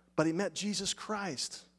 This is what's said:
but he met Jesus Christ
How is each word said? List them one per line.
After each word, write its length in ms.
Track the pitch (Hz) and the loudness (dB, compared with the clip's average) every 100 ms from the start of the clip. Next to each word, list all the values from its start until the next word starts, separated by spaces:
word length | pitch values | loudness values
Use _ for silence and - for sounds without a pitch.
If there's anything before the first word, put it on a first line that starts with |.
| _ - | _ 2
but 100 | 156 | 4
he 60 | |
met 240 | 165 196 156 | 4 0 0
Jesus 380 | 202 185 196 | -2 0 0
Christ 720 | - - 214 196 127 - - - | -2 -4 -4 -2 -4 -6 -8 -16